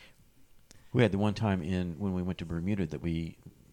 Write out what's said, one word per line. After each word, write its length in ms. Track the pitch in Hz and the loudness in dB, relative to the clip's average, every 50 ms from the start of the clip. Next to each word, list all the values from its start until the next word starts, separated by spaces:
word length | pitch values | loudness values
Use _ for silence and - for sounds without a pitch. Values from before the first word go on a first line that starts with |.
| - - - - - - _ - - - - - - - - - - - - | -20 -20 -20 -20 -20 -20 _ -20 -20 -20 -20 -20 -20 -20 -20 -20 -12 -2 4
We 100 | 123 120 | 4 4
had 100 | 104 90 | 6 4
the 60 | 98 | 4
one 160 | 104 107 95 | 2 0 0
time 280 | 98 113 104 95 92 76 | 0 2 2 2 2 0
in, 360 | 82 95 90 90 87 82 71 | 0 0 0 0 -2 -4 -4
when 160 | 101 98 92 | -2 -2 -2
we 80 | 92 90 | 0 -2
went 160 | 92 90 - | -2 -4 -6
to 80 | 87 | -6
Bermuda, 400 | 80 85 85 82 98 107 98 90 | -6 -4 -4 -2 0 0 0 0
that 160 | 76 76 69 76 | -2 -4 -4 -4
we, 340 | 85 82 82 82 80 - - - - - - - - | -2 -2 -2 -2 -4 -8 -12 -18 -20 -20 -20 -20 -20